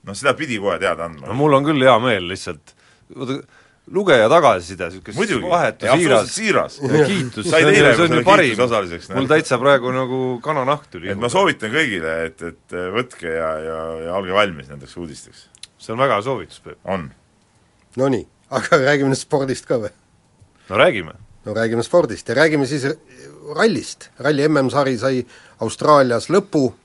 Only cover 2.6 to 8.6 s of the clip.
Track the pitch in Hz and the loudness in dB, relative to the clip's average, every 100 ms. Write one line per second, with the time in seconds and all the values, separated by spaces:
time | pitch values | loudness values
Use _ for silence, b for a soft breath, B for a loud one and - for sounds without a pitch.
2.6 | _ _ b b _ - 127 135 - b | _ _ b b _ -12 -8 -8 -10 b
3.6 | b b - 180 196 131 110 165 143 95 | b b -6 -4 2 4 6 6 4 2
4.6 | 85 92 85 92 - 101 226 135 175 175 | -4 -10 -10 -10 -10 -6 -2 -2 -2 0
5.6 | 131 - 110 139 165 117 98 - 220 135 | -2 -4 0 2 4 2 2 -4 0 0
6.6 | 80 - 135 151 147 196 127 110 104 160 | -2 -6 0 2 2 0 -4 -6 0 4
7.6 | 151 - 143 120 170 120 120 202 143 107 | 6 6 6 4 2 2 4 4 4 2